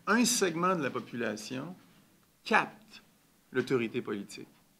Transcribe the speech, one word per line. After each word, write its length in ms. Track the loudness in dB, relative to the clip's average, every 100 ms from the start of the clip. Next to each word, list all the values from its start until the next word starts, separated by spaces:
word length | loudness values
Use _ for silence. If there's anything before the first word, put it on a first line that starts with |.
| 2
un 180 | 4 4
segment 520 | 4 2 2 2 2
de 60 |
la 80 | 0
population 840 | -4 -6 -4 -4 -4 -6 -8 -8 -14 -20 -20 _ _ _ _ 2
capte 580 | 2 2 -6 -20 -20 -20 _ _ _ _
l'autorité 520 | -2 0 0 0 -4
politique ? 460 | -4 -6 -8 -14 -18 _ _ _